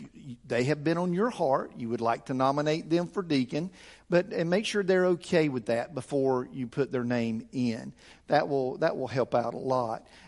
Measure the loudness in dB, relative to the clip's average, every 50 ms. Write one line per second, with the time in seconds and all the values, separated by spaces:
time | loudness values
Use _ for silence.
0 | -18 -18 -18 -18 -16 -16 -16 -14 -8 -2 0 0 2 2 0 0 0 0 0 0
1 | 0 0 0 0 0 0 0 0 2 2 2 2 0 -4 -10 -8 -6 -4 -2 0
2 | 2 0 0 0 -2 -4 -2 2 2 2 2 2 0 0 0 -2 0 0 0 0
3 | 0 -2 -4 -6 -2 0 0 0 0 0 -2 -4 -4 -6 -8 -14 -20 -20 -20 -18
4 | _ 2 2 2 2 2 -2 -2 0 2 2 0 0 0 -2 0 2 4 4 4
5 | 4 4 2 0 0 2 2 4 4 2 0 -2 -2 0 0 0 -2 -4 -6 -10
6 | -6 -2 0 2 2 2 2 0 -2 -4 -8 -8 -8 -4 -2 -2 -2 -2 -2 -2
7 | 0 0 0 0 0 0 -2 -4 -6 -6 -4 -2 -2 0 -2 -4 -8 -12 -16 -18
8 | -20 -20 -20 -14 _ 0 2 2 2 2 0 0 0 -2 -2 0 0 0 0 -2
9 | -6 -2 -2 -2 0 2 2 0 0 0 -4 -4 -2 0 0 0 0 -2 -4 -8
10 | -10 -16 -20 -20 -16